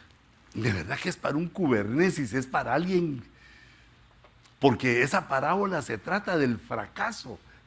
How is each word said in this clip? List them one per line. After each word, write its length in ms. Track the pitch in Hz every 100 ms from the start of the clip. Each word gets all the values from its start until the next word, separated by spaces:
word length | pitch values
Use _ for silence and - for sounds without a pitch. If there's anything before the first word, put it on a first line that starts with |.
| - - _ _ -
de 180 | - 113
verdad 260 | 95 87 139
que 120 | 185
es 80 | -
para 180 | 135 147
un 140 | 170
cubernesis, 840 | - 156 110 104 139 185 151 120
es 140 | 127 120
para 260 | 147 117
alguien, 480 | 139 180 180 165 131 - - - - - - - - - - - _ - _
porque 440 | 139 117 127 120
esa 240 | 139 196 -
parábola 540 | 135 143 190 196 170
se 160 | 123 110
trata 400 | - 196 202 170
del 220 | 131 113
fracaso 800 | - 113 101 - 214 - 131 95 - -